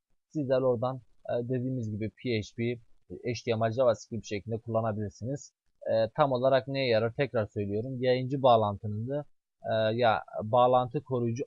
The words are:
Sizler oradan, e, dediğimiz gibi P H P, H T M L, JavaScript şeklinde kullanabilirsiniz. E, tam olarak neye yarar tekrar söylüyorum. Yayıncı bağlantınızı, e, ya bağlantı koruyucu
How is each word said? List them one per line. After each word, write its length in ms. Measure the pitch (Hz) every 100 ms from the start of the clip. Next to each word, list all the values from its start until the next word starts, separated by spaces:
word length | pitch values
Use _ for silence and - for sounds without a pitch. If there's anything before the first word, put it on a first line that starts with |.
| _ _ _
Sizler 320 | 156 127 131
oradan, 400 | 131 120 123 131 - _ -
e, 200 | 120 120
dediğimiz 420 | 127 127 131 110
gibi 180 | 104 107
P 280 | - 127 110
H 180 | 101 -
P, 220 | 117 120 - - - 90 -
H 180 | 117 120
T 100 | 113
M 140 | 113
L, 20 |
JavaScript 540 | 113 127 107 - 113 -
şeklinde 320 | 104 110 113
kullanabilirsiniz. 960 | - 110 113 107 101 - 117 143 - _ _ _ -
E, 180 | 113 110 -
tam 160 | 143
olarak 360 | 123 131 135 135
neye 200 | 135 127
yarar 260 | 110 113
tekrar 320 | 113 139 120 104
söylüyorum. 560 | 110 101 104 127 127
Yayıncı 400 | 127 127 127 139
bağlantınızı, 840 | 127 117 104 98 107 104 120 147 143 _ _ _ 110
e, 20 |
ya 500 | 110 110 117 117 104 - -
bağlantı 600 | 107 123 123 127 123 151
koruyucu 400 | - 127 120 117